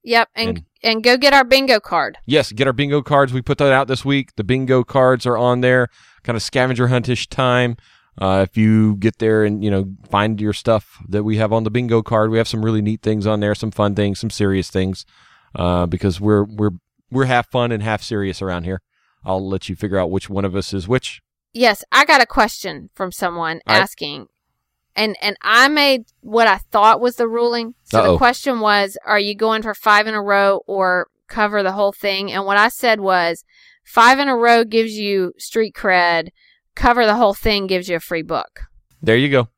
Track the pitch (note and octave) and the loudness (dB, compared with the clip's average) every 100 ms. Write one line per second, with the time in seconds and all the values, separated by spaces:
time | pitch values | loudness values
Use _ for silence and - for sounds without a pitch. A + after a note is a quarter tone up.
0 | A#3 A#3 A3+ - A3+ - - _ A3+ A3 | 0 0 0 -4 -6 -6 -12 _ -4 0
1 | A#3 B3 C#4+ C#4 B3 C4 C4+ A3 - E3+ | 2 4 4 4 4 2 4 0 0 -4
2 | B2 - - D3 - G#2+ C3+ A#2+ C#3+ C#3+ | -4 -8 0 0 0 0 0 0 0 -2
3 | - D3 C3+ B2+ A#2+ C3+ C#3+ C3 C3 C3 | 2 2 2 -2 -4 0 4 2 2 -4
4 | C3+ C#3 C3 - G2 C3 C3 B2+ A#2+ C3+ | -2 -2 -2 -8 -2 -2 2 0 2 2
5 | B2+ B2+ B2 A2+ B2 B2 B2+ B2+ A#2+ _ | 2 2 0 0 0 2 2 2 0 _
6 | _ _ - A2+ - C3+ B2+ B2 B2 B2+ | _ _ -6 -6 -4 -2 0 0 0 0
7 | A#2+ A#2+ - - C3 B2 B2 A#2 _ _ | -2 -6 -6 -2 0 2 0 -4 _ _
8 | _ - F#2+ F#2+ F#2+ - A2 A2 A2 G2+ | _ -4 0 0 0 2 4 4 2 0
9 | A2 - A2 A2 G#2+ G#2 G#2 G2 G2 F#2+ | -2 -2 0 2 0 -2 -2 -2 -4 -12
10 | - G2+ G#2+ G#2+ G#2 G#2 - A2 - - | -4 -2 -2 -2 -4 -4 0 -2 -2 -20
11 | - G#2 G#2+ G#2+ A2 A2+ A2 A#2 A#2+ A2+ | -6 -4 -2 0 0 0 0 -4 0 0
12 | G#2+ A2+ A2 A2+ A2+ A2+ A2 G#2+ G#2 A2 | 0 0 0 0 -2 -2 -2 0 -2 -2
13 | G#2+ G#2+ G2+ G#2+ G#2 G#2 A2 - G#2 G2+ | -2 -2 0 0 -2 -2 -6 -2 -2 0
14 | G2+ F#2+ A2 - G2+ F#2+ F2 F#2+ F#2 F#2 | -2 -2 -8 -2 0 0 -2 -2 -2 -4
15 | - _ _ _ _ - F2 F2 F2 F2+ | -14 _ _ _ _ -4 0 0 0 -2
16 | G2+ F2+ G#2 G#2 G#2 G#2 G#2 F2 _ _ | -2 -2 2 2 0 -2 -4 -4 _ _
17 | _ B2+ C3 B2 - B2 A#2+ A2+ A2 G#2+ | _ -2 0 0 0 -4 -2 -4 -4 -6
18 | - G#2+ G2 F#2 F#2+ F2 F2 F#2+ _ _ | -4 -4 -4 -6 -6 -6 -6 -8 _ _
19 | _ _ - F#2+ F#2+ F#2+ - F2+ G#2 F#2+ | _ _ -6 -4 -4 -6 -6 -8 -4 -2
20 | F2 F#2+ - G2 G2 F#2+ - G2 F2 B2+ | -2 -4 -4 -4 -4 -4 -6 -8 -2 -4
21 | - - _ _ _ A3+ A#3+ G3+ - B3+ | -4 -16 _ _ _ 0 0 0 -2 0
22 | D4+ D4 A#3+ - G#3+ - G3 D3+ F3 - | 4 4 2 2 0 -2 -12 -12 -18 -10
23 | F#3 - F#3 E3+ E3 B3+ - - F#3+ - | -10 -6 -6 -4 -6 -8 0 0 0 -6
24 | D3 C#3+ G#2 _ _ _ _ _ _ - | -12 -12 -18 _ _ _ _ _ _ -6
25 | G#3+ G3 G#3 G3+ - A3+ C4+ D4+ C#4+ C4 | -6 -4 -8 -6 0 4 4 4 2 0
26 | A3+ _ - A3 A3+ F#3+ - G#3+ A3 A3+ | -4 _ -4 2 2 2 0 4 4 4
27 | B3 B3 A#3 A#3 A#3+ A#3+ A3+ - _ - | 0 -2 -4 -2 -2 -4 -8 -14 _ 2
28 | F#2 F2 B3 C4 C#4 A#3+ G#3+ G#3 G3 - | 4 4 2 0 -4 -2 2 2 0 -6
29 | - G#3 G3+ G3+ A3 A3 A3+ G3+ A3 G#3 | -2 -2 -2 -2 -2 -2 -6 -4 2 2
30 | G#3+ G#3+ G3+ G3+ G3 G3 - G3 F#3 F3+ | 2 -4 0 2 2 0 -4 -2 0 0
31 | - _ _ A#3 G#3 G#3 F#3+ G3 G3+ - | -4 _ _ -2 -2 0 -2 0 -2 0
32 | G#3 F#3+ G3 F#3 G3 G3+ A3 - A#3+ A3 | -4 -4 -4 -6 0 2 2 0 -2 0
33 | F#3+ F3+ E3+ E3+ _ _ _ _ _ - | 0 0 0 -4 _ _ _ _ _ 4
34 | A#3 C4+ C#4+ A#3+ A#3 A#3 A#3 A3+ A3+ G#3+ | 6 4 2 2 4 4 2 0 -2 -4
35 | G3+ G3 F3+ - - A3+ A3 - G3+ F3+ | -2 -2 -2 -6 -6 -4 -4 -4 0 2
36 | F3 E3+ E3 _ _ _ _ - - A#3+ | 2 0 -4 _ _ _ _ -2 0 2
37 | A3 A3 G#3+ G3+ A3+ G3+ F#3+ F#3 F#3 E3 | 2 2 0 0 -2 -2 -2 -4 -2 -6
38 | - E3+ D#3 D3+ - - - _ _ _ | -4 -8 -6 -8 -8 -16 -20 _ _ _
39 | - A#2 C#3+ C3+ A#2 | 2 2 4 0 0